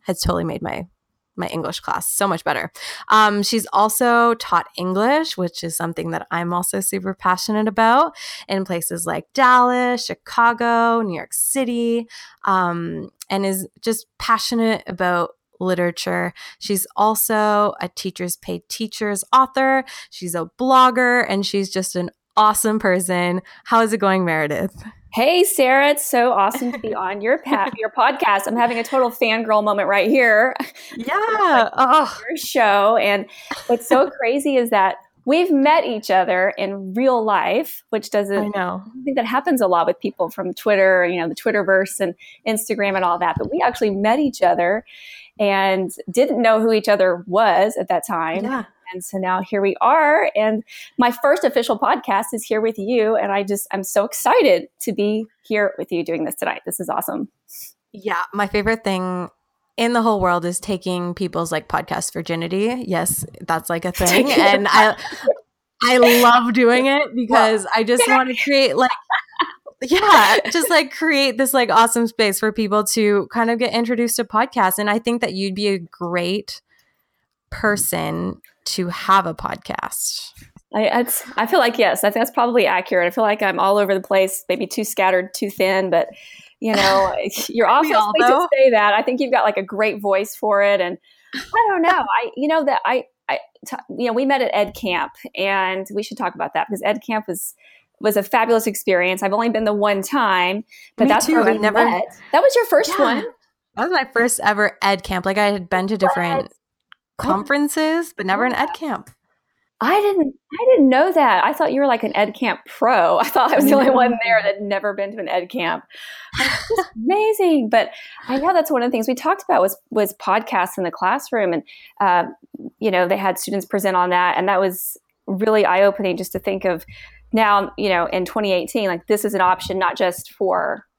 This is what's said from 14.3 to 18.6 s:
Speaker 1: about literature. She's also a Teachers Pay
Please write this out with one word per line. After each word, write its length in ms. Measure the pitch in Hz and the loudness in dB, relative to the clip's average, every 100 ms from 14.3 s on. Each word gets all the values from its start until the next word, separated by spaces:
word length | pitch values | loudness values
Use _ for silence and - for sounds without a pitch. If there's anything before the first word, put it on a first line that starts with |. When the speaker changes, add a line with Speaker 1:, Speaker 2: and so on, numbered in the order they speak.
| 226 - 233 226 220 - | -2 0 0 0 -2 -6
Speaker 1:
about 440 | 175 185 175 170 - _ _ | -4 0 0 -2 -8 _ _
literature. 760 | 185 180 175 170 - 175 175 - - - | -4 0 -2 -2 -4 -4 -4 -8 -20 -16
She's 280 | - 196 - - | -6 -4 -4 0
also 760 | 214 214 - 220 214 208 208 - | 0 2 -2 0 2 2 0 -2
a 80 | 180 | -10
Teachers 480 | - 190 - 180 - | -8 -10 -8 -8 -8
Pay 220 | - 175 | -8 -12